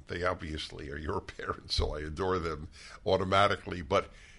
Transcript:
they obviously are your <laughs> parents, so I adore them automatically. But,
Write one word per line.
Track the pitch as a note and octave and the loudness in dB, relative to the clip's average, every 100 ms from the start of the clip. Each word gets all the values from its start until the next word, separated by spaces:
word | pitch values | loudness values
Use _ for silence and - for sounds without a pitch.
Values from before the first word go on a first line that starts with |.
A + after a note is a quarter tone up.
| - | -10
they | F2 | -2
obviously | F2+ F2+ E2 D2+ - - D2 | -2 -2 -4 -6 -8 -10 -10
are | C#2+ | -8
your | D#2+ G2+ | -4 -4
<laughs> | |
parents, | - - F#2+ - - | -4 -8 -6 -6 -4
so | - - D2+ | 0 0 -2
I | |
adore | D2+ D#2 F#2+ F#2 | -6 -2 0 2
them | F2 D2+ D#2 - - - | 0 -4 -8 -16 -18 -6
automatically. | - F#2+ F#2+ G2 G2+ G2 - F2+ | 2 2 6 6 6 4 -2 -8
But, | D2 F#2+ - - - | 2 2 2 -6 -18